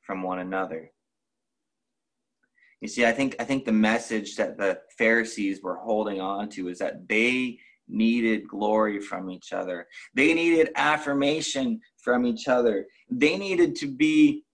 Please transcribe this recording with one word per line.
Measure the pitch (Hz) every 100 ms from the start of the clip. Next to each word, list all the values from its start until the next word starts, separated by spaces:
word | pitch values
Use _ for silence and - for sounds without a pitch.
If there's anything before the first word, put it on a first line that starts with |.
from | - 95
one | 92 92
another. | 90 95 92 80 80 _ _ _ _ _ _ _ _ _ _ _ _ _ _ _ _ _ _ _
You | 107
see, | - 120
I |
think, | 120 135 -
I |
think | 117 135
the | 127
message | 110 107 113 - 113 104 -
that | 107 -
the | 98 92 - -
Pharisees | 113 113 113 - 101 95
were | 95 87
holding | 95 107 107 98
on | 92 98 104
to | 98 90
is | 87
that | - - 92
they | 107 120 127 127 120 - _ _
needed | 104 113 120 113 110 -
glory | 101 104 110 107 101
from | 101 92 92
each | 90 -
other. | 95 92 87 87 - -
They | 120 147
needed | 165 165 165 160 -
affirmation | 143 151 147 143 139 156 151 139 131 113 _ _
from | - 123 123
each | 113 -
other. | 127 120 101 - _ _
They | 127 147 180
needed | 196 180 165 -
to | 147
be | 127 156 156 151 147 _